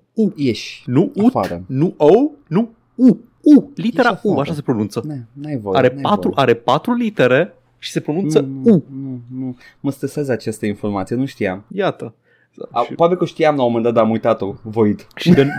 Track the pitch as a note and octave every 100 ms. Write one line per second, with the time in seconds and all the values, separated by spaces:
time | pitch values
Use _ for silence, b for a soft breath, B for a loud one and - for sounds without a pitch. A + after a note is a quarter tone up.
0 | _ - G#3 - C3+ G#2 - - - B2+
1 | G3+ - A#3 B2+ F#2 F2 F#2 C3 E3+ -
2 | D3+ G#3 D4+ - - E3 A#3 _ _ -
3 | B3+ - - _ D4+ C#4 - - G#3+ -
4 | A#3+ F#3+ G#3+ D3 C#3+ D3 C#3+ A2+ G#2+ -
5 | D3+ C#3+ A2+ C3 D3+ C3+ G2+ G2 B2+ C#3
6 | C#3+ G3+ F3+ - B2+ A#2 - C#3 - A#3+
7 | A3+ G3+ B2+ C3 F#3+ _ _ _ - -
8 | - D#3 D3+ D#3 C3+ C3+ C3 F3+ C3 C3+
9 | C3+ B2+ A#2+ B2+ C3 B2 b b C#3+ -
10 | C3+ - C#3 A2+ A#2 G#2+ A2 G#2 G#2+ G2+
11 | F#2+ B2 C3+ - G2+ F#2 - F#3+ F#3 -
12 | A#2+ - _ _ _ - - - A#2+ -
13 | E3+ F3+ F3 - D#3 D3 A#2+ A#2 A#2 A#2
14 | A2 A2+ A#2 A2 G2 - A2 A2+ G#2 G2+
15 | - - E3+ E3+ C#3